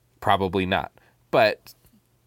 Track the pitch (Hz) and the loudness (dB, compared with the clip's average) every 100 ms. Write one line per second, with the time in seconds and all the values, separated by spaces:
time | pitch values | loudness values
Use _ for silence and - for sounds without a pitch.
0 | _ _ 104 98 95 95 92 92 - _ | _ _ -2 0 0 -2 -2 -2 -4 _
1 | _ _ _ 139 107 - - - _ _ | _ _ _ 2 2 0 -14 -20 _ _
2 | _ _ | _ _